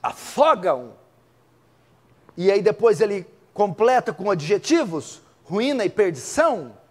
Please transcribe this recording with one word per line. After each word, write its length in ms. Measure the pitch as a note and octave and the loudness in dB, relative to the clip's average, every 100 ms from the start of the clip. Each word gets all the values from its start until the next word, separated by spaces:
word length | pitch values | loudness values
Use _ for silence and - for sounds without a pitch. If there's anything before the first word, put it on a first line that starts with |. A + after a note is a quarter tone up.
afogam, 920 | A#2+ - - - D4+ B3 F3+ C3+ B2 - _ _ _ _ _ _ _ _ _ _ _ _ - - | -8 -10 -12 2 4 4 0 -2 -6 -20 _ _ _ _ _ _ _ _ _ _ _ _ -20 -2
e 160 | F#3 | 2
aí 120 | G3 | 2
depois 360 | G#3 G#3 A3+ G#3 | 2 2 2 4
ele 280 | G#3+ G3+ - _ _ | 0 -2 -8 _ _
completa 580 | - G3+ E3+ A3+ B3+ A3+ | -2 -2 2 2 2 0
com 200 | F3+ G3 | -6 -4
adjetivos, 880 | F#3 D3 G3+ - E4 A#3+ D#3+ - - _ _ - | -2 -2 -2 2 0 0 -6 -10 -20 _ _ -8
ruína 400 | F#3+ C4 C4+ G3 | -4 -2 0 -2
e 40 | |
perdição 840 | - G3 C#3 - - D#4+ A3+ B2 G#2 _ | 0 0 -2 -6 0 0 0 -8 -18 _